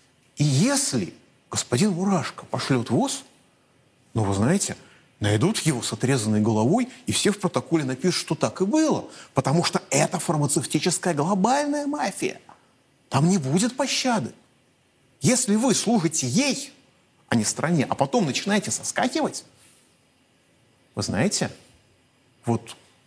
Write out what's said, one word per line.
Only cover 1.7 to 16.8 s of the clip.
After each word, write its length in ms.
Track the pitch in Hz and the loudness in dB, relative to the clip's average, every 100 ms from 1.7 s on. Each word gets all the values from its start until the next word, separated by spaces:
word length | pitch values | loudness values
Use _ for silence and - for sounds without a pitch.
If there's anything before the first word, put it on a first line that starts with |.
| 123 208 | 0 2
Мурашко 540 | 170 202 180 - - - | 0 0 0 -2 -10 -8
пошлёт 440 | 123 - 127 113 | -6 0 0 2
воз, 340 | 127 262 - - _ _ _ _ _ _ _ _ | 0 0 -4 -12 _ _ _ _ _ _ _ _
ну, 100 | 113 | -2
вы 100 | 98 | 0
знаете, 420 | 95 120 196 - - - - _ - | 0 2 2 0 -8 -14 -20 _ -4
найдут 400 | 104 107 165 220 | 0 2 2 0
его 220 | 156 123 | 0 -2
с 120 | - | -2
отрезанной 480 | 113 - 135 107 107 | -2 0 2 2 2
головой, 480 | 107 107 117 220 247 - - | 2 4 4 2 0 -6 -4
и 40 | |
все 200 | - 202 | 0 0
в 80 | 202 | 0
протоколе 460 | 175 - - 165 131 | 0 -2 0 0 0
напишут, 340 | 131 180 - | -2 0 -2
что 160 | - 160 | -2 -2
так 260 | 120 - | -2 0
и 40 | 190 | 0
было. 400 | 311 311 139 - - - | 2 2 0 -4 -16 -8
Потому 300 | - 131 170 | -2 2 2
что 180 | - 190 - | 2 -2 0
это 300 | 139 151 175 | 0 0 -2
фармацевтическая 920 | - 156 139 160 - 151 180 - 185 | -2 0 0 0 0 -2 0 -2 -2
глобальная 760 | 147 165 202 220 277 294 294 285 | 0 0 2 2 2 0 -2 -4
мафия. 540 | 294 - - - - - - _ _ _ _ - | -4 -4 -4 -6 -6 -18 -20 _ _ _ _ -4
Там 200 | 135 165 | 2 2
не 80 | 196 | 2
будет 380 | 131 175 240 - | 2 0 0 -2
пощады. 580 | 277 - 254 220 - - _ _ _ _ _ _ _ - | -2 -2 0 -2 -2 -10 _ _ _ _ _ _ _ -2
Если 340 | 165 247 - 214 | 2 2 2 2
вы 180 | 254 | 2
служите 540 | - 208 233 156 - 127 | 2 2 2 2 -2 -2
ей, 460 | 165 277 - - - | 0 0 -2 -6 -16